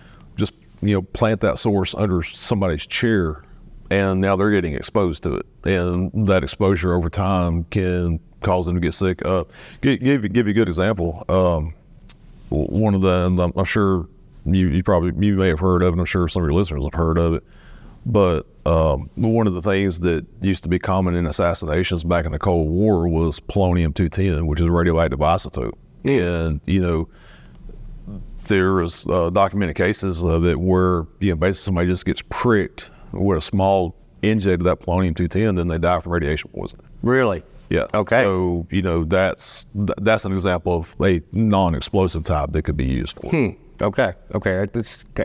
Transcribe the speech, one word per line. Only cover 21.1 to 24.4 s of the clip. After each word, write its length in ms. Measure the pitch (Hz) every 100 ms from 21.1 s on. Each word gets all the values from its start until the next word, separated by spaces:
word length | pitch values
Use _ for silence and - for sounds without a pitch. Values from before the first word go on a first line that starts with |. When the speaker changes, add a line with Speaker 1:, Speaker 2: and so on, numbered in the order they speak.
| 87
Speaker 1:
in 100 | 82
assassinations 800 | - 85 85 82 80 92 87
back 220 | 82 87 78
in 60 |
the 80 | 76
Cold 300 | 98 87 78
War 380 | 87 107 92 85
was 320 | 80 82 -
polonium 540 | - 104 92 87 80 71
two 140 | 85
ten, 360 | - 95 78